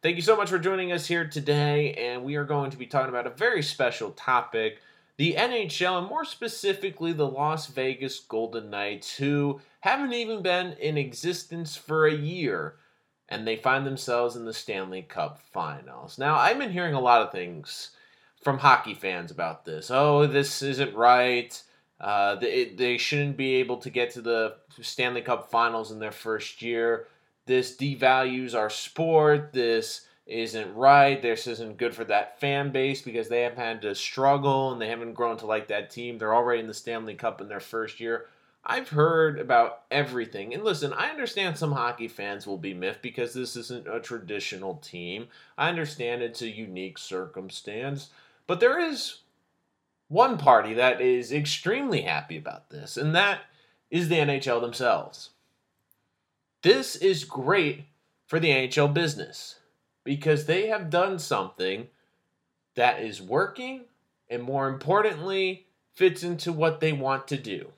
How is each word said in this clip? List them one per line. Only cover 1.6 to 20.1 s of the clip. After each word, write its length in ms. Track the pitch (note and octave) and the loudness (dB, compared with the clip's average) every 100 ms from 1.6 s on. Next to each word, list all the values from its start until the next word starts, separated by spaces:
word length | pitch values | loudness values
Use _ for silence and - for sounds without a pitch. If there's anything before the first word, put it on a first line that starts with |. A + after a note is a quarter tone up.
| D3 D3 D3 | 4 2 0
and 300 | - A#2+ B2 | -2 -4 -4
we 140 | C3 D3 | -4 -4
are 80 | C#3+ | -2
going 260 | D3 C3+ | -2 -2
to 60 | B2+ | -6
be 100 | B2 | -2
talking 220 | C#3+ C3 | -2 0
about 180 | B2 B2+ | -2 -6
a 100 | - | -2
very 240 | A#3 G#3+ | 0 0
special 480 | D3 - B2+ - G#2+ | -2 0 0 0 -8
topic, 680 | - - B2 - A2+ A2 G#2+ - _ _ - | -6 2 2 2 -2 -2 -4 -20 _ _ -2
the 200 | D#3+ E3 | 0 2
N 160 | A#3+ | 0
H 260 | B3 F#3+ - | 0 -4 0
L, 160 | F3+ F#3 | 0 0
and 80 | F#3 | -2
more 180 | D4 D#4+ | -4 -6
specifically, 880 | - A#3 - G3 G3 G3 - E3+ | -6 -8 -2 -2 0 -4 -4 -4
the 140 | D#3+ C#3 | 0 0
Las 400 | C3 D3+ D#3+ D3+ | 0 -2 -2 -6
Vegas 520 | - C3 B2 C3+ - | -4 -4 -2 -8 -10
Golden 520 | _ A2 A2+ A2+ G#2 | _ -4 -2 -6 -8
Knights, 460 | G#2 G2+ G#2 - - | -6 -6 -6 -10 -4
who 440 | C#3 D3 C#3+ C#3 - _ | 0 2 2 -2 -12 _
haven't 320 | F#3+ C4+ C#4 | 0 0 0
even 280 | A#3+ A3+ A3 | -4 -4 -4
been 320 | F#3 F3+ F3+ - | 0 0 -2 -4
in 180 | D3+ D3+ | -2 -2
existence 760 | B2+ - E3+ F3 - E3 E3 - | -4 -4 -4 -6 -8 -10 -8 -12
for 320 | - D#3 D#3 | -4 4 4
a 80 | D3+ | 4
year, 580 | D3 F3+ C#3+ F2+ D#2 - _ _ _ _ _ | -4 -2 -2 -2 -6 -12 _ _ _ _ _
and 160 | G#2+ A2 | -8 -4
they 80 | A2 | -2
find 300 | C3 C3+ C3+ | 2 0 0
themselves 500 | C3+ - A#2+ A#2+ A#2 | -6 -2 0 0 -4
in 100 | A2+ | -10
the 80 | |
Stanley 500 | A2 - G2 F#2+ F#2 | -10 -6 -6 -6 -10
Cup 360 | E2 - D2 D2 _ | -10 -6 -6 -6 _
Finals. 640 | F#2+ D#2 C#2+ B1+ B1 C2 - | -6 -6 -8 -14 -18 -18 -2
Now, 180 | C#3 D3+ | 2 4
I've 200 | C#3 C4 | 4 4
been 140 | C4 | -2
hearing 240 | F3 F3 C#3 | -2 0 2
a 40 | |
lot 220 | B2 A#2+ | 6 6
of 100 | G#2 | 6
things 600 | F#2+ F2 E2 D2 - - _ _ _ _ _ | -4 -8 -10 -14 -14 -14 _ _ _ _ _
from 160 | - C3+ | -2 4
hockey 380 | C#3 B2 A2 F#2+ | 6 6 4 -6
fans 340 | G2 F2+ E2+ | -6 -6 -8
about 360 | E2 E2+ D#2 - | -6 -6 -6 -10
this. 260 | D#2 E2 | -10 0
"Oh, 340 | C3 D3 | 4 6